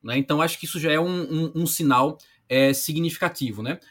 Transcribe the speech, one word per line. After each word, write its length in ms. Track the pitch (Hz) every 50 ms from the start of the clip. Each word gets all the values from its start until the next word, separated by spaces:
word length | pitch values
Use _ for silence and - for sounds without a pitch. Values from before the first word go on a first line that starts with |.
| -
né? 120 | 110 120
Então 280 | 135 135 - 151 147 160
acho 160 | 170 165 -
que 60 | -
isso 140 | 156 - 175
já 120 | 147 165
é 80 | 151 156
um, 220 | 170 180 180 180 170
um, 280 | 135 156 156 165 160 -
um 100 | 160 170
sinal, 540 | 151 - - 170 143 135 127 131 151 151 - - _ _ _ _ -
é, 240 | 127 131 135 135
significativo, 920 | 139 135 - - 151 156 170 165 160 - 190 170 175 - 143 120 104 101 107
né? 160 | 123 160 - - -